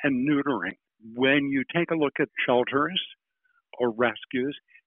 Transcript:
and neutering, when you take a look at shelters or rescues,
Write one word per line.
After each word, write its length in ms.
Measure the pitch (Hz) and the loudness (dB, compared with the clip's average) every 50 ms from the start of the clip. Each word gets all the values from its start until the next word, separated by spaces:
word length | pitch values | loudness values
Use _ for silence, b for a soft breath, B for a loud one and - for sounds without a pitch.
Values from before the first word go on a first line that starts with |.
and 260 | - 143 135 123 127 | -2 0 0 2 2
neutering, 480 | 147 147 139 135 147 127 98 85 95 - - _ _ _ _ 110 110 113 | 2 2 2 2 0 -2 -2 -2 -6 -8 -10 _ _ _ _ -20 -12 -2
when 340 | 120 131 135 139 147 143 139 | 0 2 4 4 2 2 0
you 120 | 139 135 127 - - | -2 -2 -2 -2 -2
take 160 | 170 170 - | -2 0 0
a 40 | 165 | 0
look 180 | 160 147 139 - - | 0 0 -2 0 -2
at 80 | 147 - _ - - | -4 -4 _ -4 0
shelters 560 | - 123 123 123 - 123 139 151 160 190 - - - - _ _ _ _ _ _ _ _ _ _ _ - | 2 2 2 2 2 0 0 0 0 -2 -6 -6 -6 -14 _ _ _ _ _ _ _ _ _ _ _ -4
or 140 | - 123 120 | -2 -2 -2
rescues, 640 | 107 113 123 113 107 - - - - 123 127 143 143 - _ b b b b | 2 2 0 0 0 -4 -10 -6 -4 -4 -2 -4 -6 -10 _ b b b b